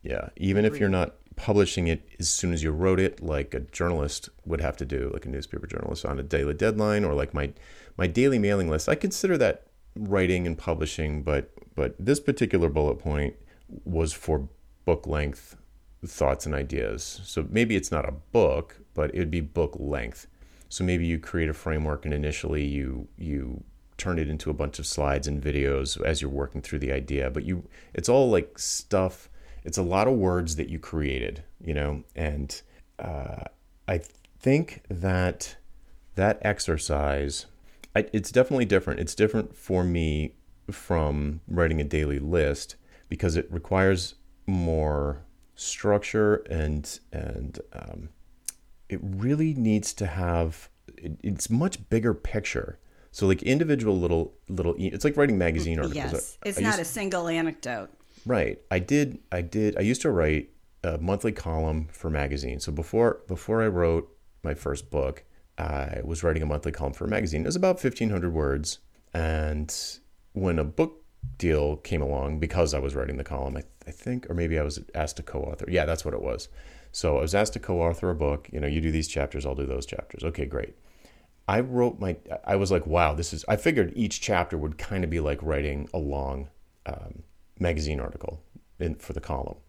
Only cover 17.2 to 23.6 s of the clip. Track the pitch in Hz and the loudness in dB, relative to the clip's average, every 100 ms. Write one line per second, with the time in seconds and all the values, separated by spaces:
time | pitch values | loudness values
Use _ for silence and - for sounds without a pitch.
17.2 | 92 - 71 95 117 101 - 80 - 69 | -6 -4 0 2 4 2 0 -2 -2 -6
18.2 | - 117 85 69 - - - - 76 - | 0 4 4 4 -4 -16 -10 -2 -2 0
19.2 | 85 82 73 - 76 - 67 71 57 - | -2 -2 -2 -2 -2 -2 -4 -4 -4 -10
20.2 | - - - - - - 92 90 85 82 | -18 -20 -20 -20 -14 -2 2 2 2 0
21.2 | - 85 78 76 - 78 76 73 78 73 | -2 0 0 -2 -2 -2 0 -2 -2 -2
22.2 | 76 73 - 76 71 71 65 65 - - | -2 -2 -2 0 0 -2 -4 -6 -10 -8
23.2 | 80 71 65 64 | -4 -4 -4 -8